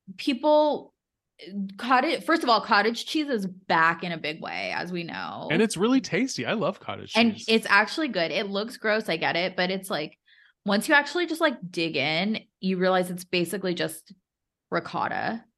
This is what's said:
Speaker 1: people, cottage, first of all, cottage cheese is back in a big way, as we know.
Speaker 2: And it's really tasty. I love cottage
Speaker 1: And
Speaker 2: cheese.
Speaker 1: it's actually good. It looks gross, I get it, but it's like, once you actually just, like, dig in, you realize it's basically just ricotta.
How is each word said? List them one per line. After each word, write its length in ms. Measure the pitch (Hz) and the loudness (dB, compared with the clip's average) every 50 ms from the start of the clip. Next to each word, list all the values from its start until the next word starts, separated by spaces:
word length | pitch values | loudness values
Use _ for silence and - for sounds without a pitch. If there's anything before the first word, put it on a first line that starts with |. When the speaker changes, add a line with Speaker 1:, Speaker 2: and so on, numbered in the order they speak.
| _ - - - | _ -20 -16 -6
Speaker 1:
people, 760 | - 302 269 240 302 302 302 302 302 302 269 - - - _ _ _ _ _ _ _ _ _ _ 151 170 196 202 196 196 - - | -2 -2 -2 0 4 4 6 6 6 4 2 -2 -6 -12 _ _ _ _ _ _ _ _ _ _ -18 -10 -8 -8 -8 -8 -8 -8
cottage, 460 | - 240 269 247 254 330 277 - - | 0 2 2 4 4 2 0 -2 0
first 180 | - 330 330 320 | 0 0 2 4
of 60 | 247 | 4
all, 120 | 226 208 | 4 4
cottage 460 | 214 - 233 202 208 220 233 - - | 4 4 4 4 4 4 0 -2 -6
cheese 220 | - - 311 302 277 | -4 -2 -2 -2 0
is 180 | 262 214 196 | -2 -2 -2
back 580 | 180 185 - - - 180 165 160 165 165 165 190 | -4 -8 -10 -4 0 4 4 4 4 4 0 -4
in 80 | 175 170 | -6 -6
a 60 | 156 | -4
big 220 | 147 147 156 165 - | -6 -6 -6 -6 -8
way, 300 | 90 85 92 98 90 87 | -8 -6 -6 -6 -4 -4
as 160 | - - 175 180 | -4 -6 -6 -6
we 120 | 175 170 | -8 -8
know. 440 | - - 95 90 80 98 113 - - | -8 -8 -8 -8 -8 -8 -10 -4 -2
Speaker 2:
And 120 | 147 175 220 | 2 2 2
it's 140 | 214 - | 2 2
really 240 | 160 196 233 262 269 | 0 2 2 4 2
tasty. 460 | - - - 185 262 262 - - 117 | 2 0 -2 -2 -2 -2 -4 -6 -4
I 80 | 117 190 | -2 -2
love 260 | 233 151 165 - - | 0 -2 -2 -4 -4
cottage 340 | - - 101 101 98 98 - | -8 -10 -10 -10 -12 -2 2
Speaker 1:
And 180 | 220 233 233 208 | 4 4 4 2
Speaker 2:
cheese. 80 | - - - | 0 0 0
Speaker 1:
it's 180 | 226 226 220 - | 2 2 4 4
actually 400 | 202 202 214 208 - 330 311 285 | 4 4 4 4 0 -2 -4 -2
good. 220 | 214 185 165 160 147 | 0 -2 -2 0 0
It 160 | 190 220 196 | -2 -2 -2
looks 280 | 196 196 214 233 - | -2 -4 -4 -4 -8
gross, 320 | - - 220 208 220 214 - | -4 -2 0 0 0 0 0
I 80 | 170 | -2
get 200 | 165 160 139 139 | 0 0 0 0
it, 200 | 165 180 180 180 | 0 0 -2 -2
but 140 | - 180 180 | -2 -2 0
it's 180 | 190 190 190 - | -2 -4 -4 -4
like, 280 | 202 147 151 - - _ _ _ _ _ _ _ _ _ _ | -4 -4 -4 -6 -10 _ _ _ _ _ _ _ _ _ _
once 220 | 202 202 214 220 311 | 0 0 0 4 4
you 60 | 302 | 4
actually 320 | 285 285 - - 349 349 | 4 4 4 0 -2 -2
just, 140 | 330 320 320 | -2 0 0
like, 180 | 339 311 233 - 180 175 | 0 0 0 -2 -8 -8
dig 260 | - 175 165 165 - | -4 -2 -2 0 0
in, 440 | 143 135 151 156 165 185 214 220 - - _ _ _ | 0 0 0 0 0 0 0 -2 -4 -6 _ _ _
you 160 | - 185 190 180 | -2 -2 0 2
realize 320 | 185 185 185 185 185 180 | 2 4 4 4 2 0
it's 140 | 180 180 - | -4 -8 -8
basically 500 | - - 180 170 170 - 196 196 185 170 | -2 0 0 0 0 -2 -4 -2 -2 -2
just 380 | 175 156 160 - - - _ - _ _ _ _ _ _ _ _ _ _ _ | -2 -2 -4 -4 -10 -16 _ -20 _ _ _ _ _ _ _ _ _ _ _
ricotta. 760 | - 170 165 - - - - - - 98 113 - 226 226 - _ _ | -4 -4 -4 -4 -4 -4 -4 -2 -2 -2 -2 -4 -4 -6 -10 _ _